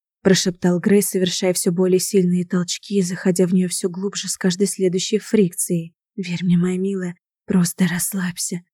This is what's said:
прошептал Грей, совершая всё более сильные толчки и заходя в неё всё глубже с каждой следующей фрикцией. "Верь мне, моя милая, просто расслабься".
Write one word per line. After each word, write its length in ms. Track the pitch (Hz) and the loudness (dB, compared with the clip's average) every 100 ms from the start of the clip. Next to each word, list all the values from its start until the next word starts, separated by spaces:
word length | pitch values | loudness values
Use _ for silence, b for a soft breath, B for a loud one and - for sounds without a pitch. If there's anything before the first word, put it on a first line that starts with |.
| _ _ | _ _
прошептал 580 | 190 180 190 180 180 180 | 2 2 2 -2 0 0
Грей, 220 | 202 208 | 4 2
совершая 500 | 190 190 180 - 185 | 2 -2 -2 0 -2
всё 180 | 180 196 | 0 -2
более 280 | 175 185 185 | 0 2 2
сильные 460 | - 202 180 180 175 | 2 2 2 0 0
толчки 520 | 180 175 - - 202 | -2 -2 -8 -2 -2
и 40 | |
заходя 440 | 180 180 190 180 180 | -2 -2 0 2 4
в 80 | |
неё 140 | 185 180 | 4 2
всё 200 | - 190 | -2 -4
глубже 380 | 175 196 - 196 | -4 -6 -6 -8
с 80 | - | -2
каждой 300 | 190 180 196 | -2 2 -2
следующей 500 | - 185 185 - 208 | 0 0 0 -2 -4
фрикцией. 760 | - 220 175 - - 175 165 _ _ - | 0 2 2 0 -4 -4 -4 _ _ -10
"Верь 280 | 175 170 | -6 -4
мне, 120 | 180 175 | 2 2
моя 220 | 180 185 | 2 0
милая, 380 | 196 196 180 175 _ _ - | -2 -4 -6 -10 _ _ 0
просто 400 | 196 170 - 180 | 2 2 0 0
расслабься". 760 | 175 - 196 180 170 - 269 - | 0 -4 -4 -6 -6 -8 -8 -10